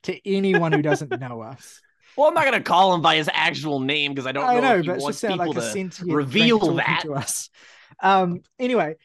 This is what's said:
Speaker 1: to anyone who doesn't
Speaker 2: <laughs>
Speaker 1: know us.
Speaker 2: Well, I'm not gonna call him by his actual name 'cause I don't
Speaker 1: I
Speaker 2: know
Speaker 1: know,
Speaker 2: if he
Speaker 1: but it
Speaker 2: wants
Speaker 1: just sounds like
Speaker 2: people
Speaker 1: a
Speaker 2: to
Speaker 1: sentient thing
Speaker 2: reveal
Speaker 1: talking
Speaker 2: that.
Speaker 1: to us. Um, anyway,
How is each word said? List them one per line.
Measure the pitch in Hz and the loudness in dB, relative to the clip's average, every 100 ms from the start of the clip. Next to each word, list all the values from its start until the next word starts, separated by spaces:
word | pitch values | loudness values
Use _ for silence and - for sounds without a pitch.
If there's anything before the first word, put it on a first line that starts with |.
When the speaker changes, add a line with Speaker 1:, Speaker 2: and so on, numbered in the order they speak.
Speaker 1:
to | - 175 202 | -10 -8 -2
anyone | 196 196 175 165 | 0 2 2 2
who | 151 | 0
doesn't | 151 147 143 | 0 -2 -4
Speaker 2:
<laughs> | 123 | -8
Speaker 1:
know | 127 117 | -10 -12
us. | 113 131 - - _ _ _ - | -14 -18 -20 -20 _ _ _ 2
Speaker 2:
Well, | 302 | 2
I'm | |
not | 330 | 4
gonna | 277 214 | 2 0
call | - 175 190 | 2 4 6
him | 175 | 4
by | 160 156 | 4 2
his | 151 | 0
actual | 156 160 139 151 139 | 0 0 -2 -4 -2
name | 131 151 143 | -2 -2 -2
'cause | 139 131 | -4 -4
I | |
don't | 139 | -2
Speaker 1:
I | 254 240 | 2 2
Speaker 2:
know | |
Speaker 1:
know, | 269 196 | 4 2
Speaker 2:
if | |
he | 160 | 0
Speaker 1:
but | 190 | -4
it | |
Speaker 2:
wants | 143 | -4
Speaker 1:
just | - | -4
sounds | 214 185 | -4 -2
like | 170 | -2
Speaker 2:
people | 143 | -4
Speaker 1:
a | 117 | -4
Speaker 2:
to | |
Speaker 1:
sentient | 107 185 - 180 | -6 -8 -8 -2
thing | |
Speaker 2:
reveal | 147 135 190 233 220 | -2 0 2 4 4
Speaker 1:
talking | 170 151 | 2 0
Speaker 2:
that. | 117 156 | -2 -2
Speaker 1:
to | 160 | -4
us. | 139 - - - _ - - _ - | -6 -6 -8 -10 _ -20 -20 _ -2
Um, | 190 190 180 175 _ - | 2 4 2 -4 _ -6
anyway, | 254 233 156 160 | -2 0 -2 -6